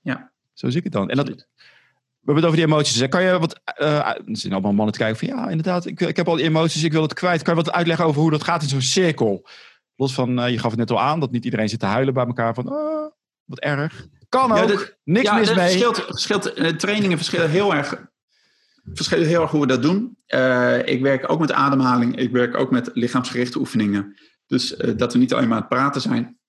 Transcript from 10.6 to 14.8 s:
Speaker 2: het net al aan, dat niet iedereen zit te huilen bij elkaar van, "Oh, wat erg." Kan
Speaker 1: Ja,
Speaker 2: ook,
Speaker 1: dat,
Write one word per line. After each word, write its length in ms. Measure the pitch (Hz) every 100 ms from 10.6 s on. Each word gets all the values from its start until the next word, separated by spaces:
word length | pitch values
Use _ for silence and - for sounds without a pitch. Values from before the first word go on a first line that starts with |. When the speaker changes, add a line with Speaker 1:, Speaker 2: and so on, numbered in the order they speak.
| 120
Speaker 2:
het 100 | 110
net 120 | 113
al 100 | 110
aan, 180 | - 160
dat 120 | 131
niet 140 | 120 120
iedereen 240 | 110 107
zit 100 | 113
te 60 | 101
huilen 280 | 113 135
bij 120 | 131 120
elkaar 280 | 117 117
van, 180 | 117 123
"Oh, 400 | 285 302 311 302 _ _ _
wat 160 | - -
erg." 480 | 147 143 156 - - _ _
Kan 180 | 254 262 214
Speaker 1:
Ja, 60 |
Speaker 2:
ook, 60 | 226
Speaker 1:
dat, 300 | 196